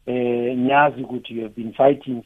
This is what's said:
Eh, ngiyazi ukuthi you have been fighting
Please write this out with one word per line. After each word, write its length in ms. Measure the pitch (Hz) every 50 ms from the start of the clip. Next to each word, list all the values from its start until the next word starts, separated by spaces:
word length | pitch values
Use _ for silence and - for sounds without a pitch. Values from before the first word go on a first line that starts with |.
| -
Eh, 500 | 123 123 123 123 120 120 120 120 123 127 123
ngiyazi 440 | 123 135 139 143 147 143 123 131
ukuthi 320 | 127 113 123 120 - - 113
you 80 | 117
have 120 | 113 107 -
been 180 | 120 113 110
fighting 500 | - - 135 139 139 135 - 135 123 117 -